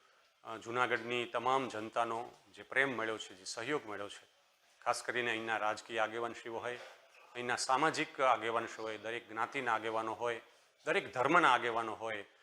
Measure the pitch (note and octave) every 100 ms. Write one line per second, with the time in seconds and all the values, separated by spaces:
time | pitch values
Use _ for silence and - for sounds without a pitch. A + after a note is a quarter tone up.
0 | _ _ _ _ A2+ A2 G#2+ A#2+ A#2+ A#2+
1 | A#2 A#2+ A#2 A#2+ B2 C3+ A#2+ G#2+ A2+ A#2+
2 | A#2 A2+ A#2+ - - - G2+ C3 C#3 A2+
3 | A2 G#2+ - F#2 F#2+ A#2+ A#2+ D3 A2+ G2+
4 | G2+ - - _ _ _ _ _ A#2+ A#2+
5 | - A#2+ A#2+ A2+ A2+ A2 G#2+ A2 - A2+
6 | G#2+ A2+ A#2 A2+ A#2+ A2+ A#2 B2 - -
7 | - - - A#2+ A#2+ A#2 - C3 D#3 C3+
8 | D#3 - C3 A2 A2+ A#2 A2 - A2 G#2+
9 | G#2+ A#2 A2+ A2 A#2+ C#3 A#2+ A2 A2+ A2
10 | A2+ G2+ A#2+ A2+ - _ _ _ D3+ F#3
11 | C3+ B2+ C3 F3 D3+ A#2+ A#2+ A2+ A2+ G#2
12 | A2+ G#2+ G2 _